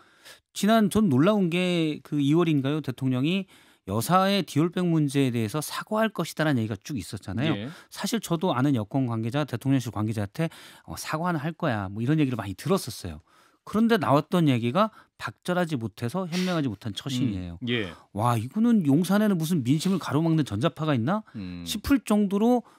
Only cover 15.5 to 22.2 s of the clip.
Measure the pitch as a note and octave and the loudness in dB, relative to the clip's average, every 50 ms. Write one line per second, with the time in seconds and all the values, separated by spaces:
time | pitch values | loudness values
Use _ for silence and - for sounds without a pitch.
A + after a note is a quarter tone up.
15.5 | F3+ F3+ F3+ D#3 D#3 A#2 A2+ G#2+ - - A#2+ A#2 - F#3+ F#3+ D#3+ E3 F#3 F#3 F#3 | 0 0 0 0 -2 -4 -4 -6 -8 -6 -6 -4 -4 -4 -6 -4 -2 -2 -2 0
16.5 | F3 D#3+ C#3+ B2 G2 - - A2+ - - - C3+ C3 B2 B2+ A#2 G2 F#2 F2+ F2 | 0 0 -2 -2 -4 -6 -8 -10 -10 -8 -8 -6 -4 -2 -2 -2 -2 -4 -6 -8
17.5 | E2+ - B2 A#2+ B2 A#2 G2+ F2 D#2+ - - _ - G2+ A2+ A#2+ A#2+ A2 G#2+ B2+ | -10 -8 -4 -2 -2 -2 -2 -4 -8 -14 -20 _ -4 0 0 2 2 0 -2 -4
18.5 | - A3 A3+ A#3+ A#3 G#3 D#3+ C#3 C3+ E3 F3+ D#3+ G3 G#3+ A3 G#3 G3 D#3+ D#3+ D3+ | -2 0 2 4 4 4 4 4 4 4 4 2 2 2 4 2 2 0 0 0
19.5 | F#3 D3+ A2 B2 D3+ D#3+ - F#3 G3 D3+ - - - D3+ E3 E3 D#3+ D#3 C#3 - | 0 0 2 2 0 2 2 0 -2 -2 -2 -2 0 0 2 2 2 2 0 0
20.5 | G2 G2+ C3+ D#3+ - - D#3 D#3 C#3+ A#2 A2 D3+ G3+ A3 - - - A2 F#2 F2+ | -2 -2 -2 -2 -2 -2 -2 0 0 0 2 0 -2 -2 -4 -10 -12 -12 -10 -10
21.5 | F2+ F2 E2+ E2+ - G#3 - - C#4+ A#3 - - G#3 G#3 | -10 -10 -8 -8 -8 -6 0 2 0 2 2 2 2 2